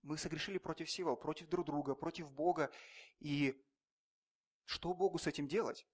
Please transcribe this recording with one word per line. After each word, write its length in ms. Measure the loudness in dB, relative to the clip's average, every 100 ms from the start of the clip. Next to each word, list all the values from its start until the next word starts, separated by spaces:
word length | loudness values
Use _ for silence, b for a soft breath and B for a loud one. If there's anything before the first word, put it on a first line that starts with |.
мы 160 | -4 -4
согрешили 400 | -2 -2 -2 -4
против 300 | -4 -4 -4
всего, 280 | 0 2 2
против 320 | 0 -4 -2
друг 180 | 0 2
друга, 280 | 0 2
против 360 | 0 -2 -4 -10
Бога. 420 | 2 2 4 2 B B B B _
И 420 | -2 4 4 2 _ _ _ _ _ _ _ _ _ _
что 300 | -10 -6 -2
Богу 240 | 2 2 4
с 80 | -2
этим 200 | -2 0
делать? 400 | 0 0 -4 -12